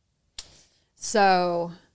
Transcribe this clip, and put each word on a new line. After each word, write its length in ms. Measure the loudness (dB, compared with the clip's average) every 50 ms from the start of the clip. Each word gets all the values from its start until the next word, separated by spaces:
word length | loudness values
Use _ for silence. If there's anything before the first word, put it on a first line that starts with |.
| _ _ _ _ _ _ _ -18 -18 -18 _ _ _ _ _ _ _ _ _
So 760 | -14 -8 -2 0 2 4 4 4 2 2 0 -2 -4 -6 -8 -10 -16 _ _ _